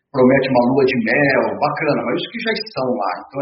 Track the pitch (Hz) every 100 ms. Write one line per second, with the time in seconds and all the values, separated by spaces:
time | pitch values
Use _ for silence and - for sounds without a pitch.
0 | _ 127 127 139 123 123 120 139 127 117
1 | 113 135 139 127 113 - 147 147 156 120
2 | 113 - - - 226 214 - 139 127 110
3 | 95 - - 139